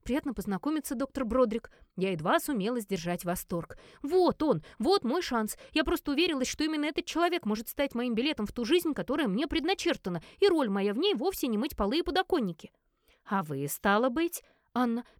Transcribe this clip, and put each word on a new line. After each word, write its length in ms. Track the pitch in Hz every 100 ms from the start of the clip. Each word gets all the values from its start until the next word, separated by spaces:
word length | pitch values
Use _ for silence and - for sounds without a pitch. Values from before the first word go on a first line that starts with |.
«Приятно 320 | - 262 294
познакомиться, 600 | 220 202 190 285 311 -
доктор 300 | 247 269 -
Бродрик». 460 | 233 247 247 220 - - - -
Я 140 | 190
едва 300 | 175 160 320
сумела 380 | - 262 190 247
сдержать 440 | 208 196 165 175
восторг. 540 | 175 180 - 175 160 - - -
«Вот 400 | 277 359 349 -
он, 200 | 311 180 - -
вот 260 | 247 403
мой 180 | 220 311
шанс. 340 | 339 240 220 - -
Я 120 | 302
просто 280 | 277 339 -
уверилась, 360 | 277 359 285 247
что 160 | -
именно 200 | 311 311
этот 220 | 294 285 330
человек 400 | 311 349 349 208
может 220 | 214 233
стать 260 | - 277
моим 200 | 233 247
билетом 320 | 226 277 311 208
в 60 |
ту 120 | -
жизнь, 280 | 226 349 339
которая 360 | 277 165 294 269
мне 180 | 190 294
предначертана, 760 | 330 320 392 339 277 - 175 - -
и 80 | 403
роль 200 | 330 254
моя 240 | 196 196
в 60 | 202
ней 160 | 392
вовсе 320 | 302 311 381 277
не 100 | 214
мыть 200 | 285 -
полы 240 | 202 285
и 20 |
подоконники». 680 | 349 349 370 359 208 170 - _ _ _ _ _
«А 180 | - 202
вы, 240 | 156 139 143
стало 420 | - 208 202 262
быть, 320 | 240 339 - - _ _
Анна, 300 | 233 247 233 - _